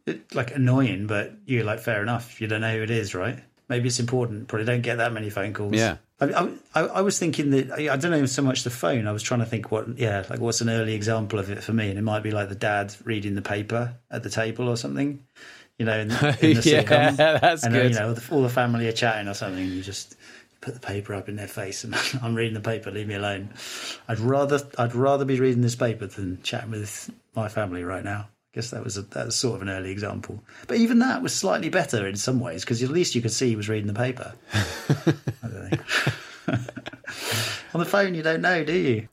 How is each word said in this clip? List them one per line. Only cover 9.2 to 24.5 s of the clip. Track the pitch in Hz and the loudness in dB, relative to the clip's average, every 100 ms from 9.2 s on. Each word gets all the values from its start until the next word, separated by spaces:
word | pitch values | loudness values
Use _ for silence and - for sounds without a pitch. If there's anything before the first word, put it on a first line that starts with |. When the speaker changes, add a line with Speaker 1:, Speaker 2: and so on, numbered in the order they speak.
Speaker 1:
trying | - 120 | 0 0
to | 117 | 2
think | 113 - | -2 -2
what, | 110 113 120 | -2 -2 -2
yeah, | 113 101 95 | 0 0 -2
like, | 117 | -2
what's | 117 113 | 0 0
an | 117 | 2
early | 113 110 | 0 0
example | 110 104 113 101 107 | -2 0 0 0 -2
of | 95 | -2
it | 101 | -6
for | - | 0
me? | 113 104 | 0 0
And | 98 | 0
it | |
might | 107 107 | 0 0
be, | 107 | 0
like, | 107 101 | -2 -2
the | 101 | -2
dad | 110 104 101 - | 0 0 -2 -6
reading | 117 107 104 98 | -6 -4 -2 -4
the | |
paper | 101 104 104 117 123 123 - | -2 -4 -2 -2 -2 -8 -10
at | 120 | -8
the | 107 | -6
table | 113 113 113 123 | -2 -2 -2 -2
or | 117 | -2
something, | 143 139 143 143 _ - - - - - | -2 -2 -2 -4 _ -20 -20 -20 -14 -4
you | 110 | 0
know, | 110 | 0
in, | 107 | 0
Speaker 2:
<laughs> | |
Speaker 1:
in | 123 | 2
the | 147 - 107 113 | 2 6 6 8
Speaker 2:
Yeah, | 156 151 | 8 6
Speaker 1:
sitcom. | - 147 151 143 | 6 6 6 6
Speaker 2:
that's | 160 143 151 165 | 6 8 6 4
Speaker 1:
And | 117 120 | 2 4
then, | |
Speaker 2:
good. | 127 | 6
Speaker 1:
you | 113 | 4
know, | 110 | 0
the, | 113 - 151 | -2 0 2
all | |
the | 127 | 4
family | 123 120 117 117 | 4 2 2 0
are | |
chatting | 113 120 107 101 | 2 0 0 -4
or | |
something. | 101 101 92 95 | -6 -6 -4 -4
You | 92 | -4
just | 95 98 - - - - - - | -8 -10 -12 -20 -20 -20 -20 -16
put | - 117 | -12 -10
the | |
paper | - 101 101 101 | -6 -6 -6 -8
up | 101 | -8
in | 104 | -10
their | 98 | -10
face | - 98 - | -8 -8 -8
and | 110 - - | -6 -4 -2
<laughs> | 127 | -2
"I'm | 117 113 | -2 0
reading | 117 110 | 0 -2
the | |
paper, | 113 110 104 | -4 -4 -6
leave | 101 107 | -8 -6
me | 101 | -4
alone." | 101 98 101 - - - - - - | -4 -4 -8 -14 -14 -12 -10 -10 -6
I'd | 107 | -2
rather, | 117 139 143 | 2 2 4